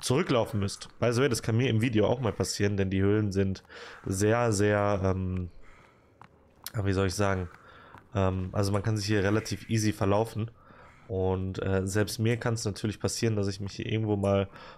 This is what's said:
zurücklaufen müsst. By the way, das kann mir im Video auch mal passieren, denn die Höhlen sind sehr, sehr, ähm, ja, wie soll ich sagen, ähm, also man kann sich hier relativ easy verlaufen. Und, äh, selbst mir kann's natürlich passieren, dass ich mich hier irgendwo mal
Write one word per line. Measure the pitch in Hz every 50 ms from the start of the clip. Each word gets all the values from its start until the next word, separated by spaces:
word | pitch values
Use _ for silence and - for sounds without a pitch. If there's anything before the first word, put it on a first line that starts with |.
zurücklaufen | - - 123 147 185 - 139 117 107 - - 104
müsst. | 95 98 - - - - - -
By | - 120
the | 120 117
way, | 135 135
das | 113 -
kann | - - 110
mir | 113 131 131
im | 113 107
Video | 110 135 113 107 101 98
auch | 120 127
mal | 127 104
passieren, | 92 - 98 - - - 104 101 104
denn | 98 98 95
die | 95 95
Höhlen | 98 101 104 107 107 104
sind | 92 98 98 95 95 - - - - - - - - - -
sehr, | - 98 95 104 107 110 120 120 117
sehr, | 104 95 104 104 104 104 101 101 104 92 95
ähm, | 95 92 95 92 92 92 92 90 85 - - - - - - - - _ _ _ _ _ _ - - _ _ _ _ _ _ - - -
ja, | 113 98
wie | 98
soll | 95 95 98
ich | 95 87
sagen, | 101 101 98 98 92 90 85 - - - - - - - - - - - -
ähm, | - 101 95 92 92 92 92 92
also | - 107 101 98
man | 101 101
kann | 95 110 107
sich | 107 98
hier | 104 107 104
relativ | 92 101 104 110 110 - 101 - - -
easy | 113 110 107 107
verlaufen. | 101 - 107 98 101 104 113 113 - 107 110 113 - - - - - - - - - - -
Und, | - 95 95 92 92 92 92 95 95 92 -
äh, | - 95 95 95 95
selbst | 98 98 107 104 92 - -
mir | 110 113 120 117
kann's | - 123 113 113 -
natürlich | 107 98 - - 110 101 -
passieren, | - 98 - - - 117 110
dass | 104 98
ich | 98 98 98
mich | 101 98 -
hier | - -
irgendwo | - 107 110 110 104 104
mal | 101 98 98 98 98 98 - - - - - -